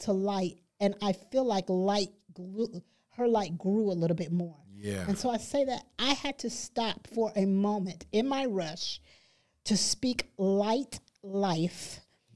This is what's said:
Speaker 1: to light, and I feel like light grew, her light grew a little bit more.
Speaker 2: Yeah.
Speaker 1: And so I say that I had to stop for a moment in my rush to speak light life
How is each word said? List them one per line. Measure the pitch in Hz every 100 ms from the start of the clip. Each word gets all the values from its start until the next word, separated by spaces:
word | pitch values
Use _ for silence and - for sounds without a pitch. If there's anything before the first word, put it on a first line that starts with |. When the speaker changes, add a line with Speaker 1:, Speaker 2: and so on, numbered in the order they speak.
Speaker 1:
to | 214
light, | 190 202 196 180 - _ -
and | 202 202
I | 202
feel | 190 - 262
like | 254 196 185
light | 185 190 202 196 - _
grew, | 180 185 202 233 175 - _ _ -
her | 240
light | 226 175 170
grew | 185 214 208
a |
little | 175 165 170
bit | 160
more. | 175 170 147 - 202
Speaker 2:
Yeah. | 202 196 180
Speaker 1:
And | 196
so | 247
I | 226
say | - 285 262
that | 240 - -
I | 254
had | 269 285 -
to | 233
stop | - - 240 226 - -
for | 233 214 208
a | 196
moment | 196 202 208 185 170 -
in | 208 269
my | 269 262
rush | 190 156 175 - - _ - _ _ _ _
to | - 202
speak | - - 254 247 - -
light | 190 196 208 247 277 - _ _
life | 196 196 190 160 175 - - - _ _ _